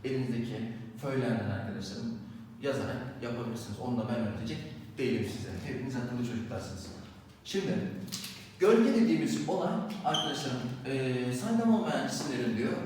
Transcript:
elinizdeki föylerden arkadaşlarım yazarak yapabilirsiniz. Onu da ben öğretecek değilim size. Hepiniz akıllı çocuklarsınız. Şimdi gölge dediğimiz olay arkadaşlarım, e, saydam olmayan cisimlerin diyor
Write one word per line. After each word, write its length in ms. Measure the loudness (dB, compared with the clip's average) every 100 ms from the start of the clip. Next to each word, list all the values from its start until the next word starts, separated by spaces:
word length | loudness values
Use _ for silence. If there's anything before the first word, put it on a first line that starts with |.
elinizdeki 520 | 0 0 0 0 -2 -2 -4 -6 -10 -6
föylerden 480 | -2 0 2 2 0
arkadaşlarım 680 | -2 -2 -4 -6 -6 -6 -6 -10 -14 -14 -4
yazarak 380 | -2 0 -2 -4 -6 -6
yapabilirsiniz. 560 | -4 -4 -4 -6 -6 -6
Onu 180 | 0 0
da 60 | 0
ben 180 | 0 0
öğretecek 320 | -2 -4 -4 -6 -10 -10 -2
değilim 280 | 2 2 0 -4
size. 140 | -6 -6 -4
Hepiniz 300 | -4 -4 -4
akıllı 300 | -2 -2 0
çocuklarsınız. 600 | -2 -4 -6 -6 -8 -8 -12 -14 -16 -20 -18
Şimdi 340 | -4 -2 0 0 0 -4 -6 -8 -8 -12 -16 4
gölge 360 | 8 8 8
dediğimiz 540 | 6 6 6 4 0 2
olay 240 | 0 2 0 -2 -2
arkadaşlarım, 580 | 0 0 0 -2 -2 -2 -2 -4 -2
e, 460 | 0 2 2 0
saydam 420 | 0 2 4 6
olmayan 340 | 6 4 0 0
cisimlerin 480 | -2 -2 0 0 2
diyor 160 | 0 0